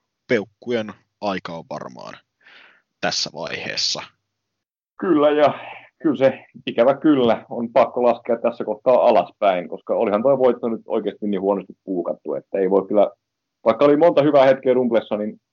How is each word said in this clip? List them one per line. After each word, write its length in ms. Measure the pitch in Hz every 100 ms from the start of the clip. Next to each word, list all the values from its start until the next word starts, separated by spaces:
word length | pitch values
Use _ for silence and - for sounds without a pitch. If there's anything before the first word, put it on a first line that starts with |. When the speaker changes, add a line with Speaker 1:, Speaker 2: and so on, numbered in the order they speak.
| _ _ -
Speaker 1:
peukkujen 680 | 117 95 _ 117 120 107 98 _ -
aika 320 | 101 92 -
on 120 | 85 73
varmaan 480 | 76 64 60 - - _ _ _ - - _ _ -
tässä 280 | 90 - -
vaiheessa. 720 | 76 80 92 - - - - - _ _ _ _ _ _ _ _ -
Speaker 2:
Kyllä, 300 | 196 151 147
ja 300 | 147 139 - - - - _
kyllä 160 | 160 120
se 280 | 131 127 - - -
ikävä 320 | 113 123 135
kyllä 480 | 156 139 120 107 -
on 240 | 117 117
pakko 300 | 135 120 127
laskea 340 | 120 117 - 117
tässä 260 | 120 -
kohtaa 300 | 107 104 -
alaspäin, 760 | 117 113 104 90 - 101 90 -
koska 240 | 98 -
olihan 300 | 95 110 104
toi 140 | 135 131
voitto 320 | 127 120 120
nyt 120 | 113 -
oikeasti 420 | 110 101 - 104
niin 140 | 95
huonosti 320 | 98 98 - -
puukattu, 500 | - 90 82 - 76
että 240 | 71 - 98
ei 120 | 95
voi 180 | 98 98
kyllä, 240 | 104 95 - _ _ _ _ 113
vaikka 200 | 120 143
oli 120 | 147
monta 240 | 170 156
hyvää 220 | 147 139 135
hetkeä 280 | 131 131
Rumblessa, 440 | 127 123 113 - 104
niin 240 | 107 120 _